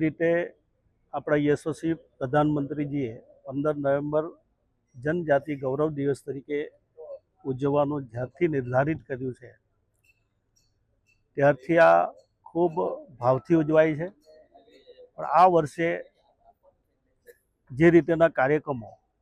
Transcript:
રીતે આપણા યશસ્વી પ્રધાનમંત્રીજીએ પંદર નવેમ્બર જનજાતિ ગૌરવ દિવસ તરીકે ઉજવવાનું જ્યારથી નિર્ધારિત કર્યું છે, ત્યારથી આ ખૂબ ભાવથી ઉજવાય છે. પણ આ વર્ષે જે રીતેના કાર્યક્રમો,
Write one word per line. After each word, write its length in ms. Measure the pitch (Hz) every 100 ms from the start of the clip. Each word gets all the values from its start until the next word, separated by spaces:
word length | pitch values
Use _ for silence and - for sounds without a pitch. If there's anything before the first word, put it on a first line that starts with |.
રીતે 260 | 156 143 165 170 - - _ _ _ _ _
આપણા 300 | 143 156 151 147
યશસ્વી 480 | 147 160 143 160 160 _ -
પ્રધાનમંત્રીજીએ 1000 | 135 147 151 147 143 151 143 143 120 113 - _ -
પંદર 300 | 135 151 147 139
નવેમ્બર 400 | 143 147 151 160 - _ _ _ _ _ 131
જનજાતિ 680 | 139 175 156 139 143 143
ગૌરવ 260 | 135 135 156 143
દિવસ 320 | 143 131 -
તરીકે 300 | 135 139 147 151 _ _ - 480 554 _ _ 135
ઉજવવાનું 520 | 131 143 143 143 147 127
જ્યારથી 380 | 113 123 - 170
નિર્ધારિત 460 | 143 120 127 143 151 -
કર્યું 260 | 127 131 120
છે, 120 | 120 _ _ _ _ _ _ _ _ _ _ _ _ _ _ _ _ _ _ -
ત્યારથી 420 | 139 147 - 165 165
આ 260 | 170 175 - _ _ -
ખૂબ 260 | 165 175 165 185 180 311 127
ભાવથી 360 | 120 131 - 165
ઉજવાય 340 | 151 156 160 147
છે. 80 | 175 - _ - _ - _ _ - - - -
પણ 100 | 156 156
આ 80 | 185
વર્ષે 340 | 170 151 - 170 175 - _ _ _ _ _ _ _ _ _ _ _ - - _ _ -
જે 200 | 127 170 165
રીતેના 340 | 151 160 165 -
કાર્યક્રમો, 540 | 131 151 - 127 101 - _ _